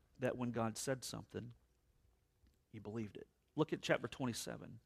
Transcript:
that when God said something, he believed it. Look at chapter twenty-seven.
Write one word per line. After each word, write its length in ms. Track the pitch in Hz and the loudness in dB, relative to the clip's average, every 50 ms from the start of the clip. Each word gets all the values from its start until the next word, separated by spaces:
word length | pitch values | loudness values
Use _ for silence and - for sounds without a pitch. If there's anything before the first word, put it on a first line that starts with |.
| - _ - - | -20 _ -6 0
that 180 | 127 127 - | 0 0 2
when 140 | 123 123 120 | 2 0 0
God 260 | 117 117 113 113 107 | 2 2 2 2 0
said 280 | - - - 135 123 - | 0 0 0 0 0 -2
something, 500 | - - 110 107 - - 104 110 120 120 - - _ _ _ _ _ _ _ _ _ _ _ _ _ _ _ - - _ _ _ _ | -4 -6 -6 -8 -6 -6 -6 -6 -6 -10 -16 -20 _ _ _ _ _ _ _ _ _ _ _ _ _ _ _ -20 -20 _ _ _ _
he 80 | - 110 | -14 -8
believed 380 | 101 104 107 117 110 101 - | -6 -4 -2 -2 -2 -4 -6
it. 100 | - - - _ _ _ _ _ | -10 -12 -14 _ _ _ _ _
Look 160 | - 156 - 170 | 4 4 4 4
at 80 | - | 2
chapter 280 | - - 156 - 123 - | 4 4 4 4 4 0
twenty-seven. 680 | - - 135 123 110 - - - 113 - - - 110 117 - | -2 0 0 2 2 0 -2 -4 -6 -6 -8 -12 -12 -16 -18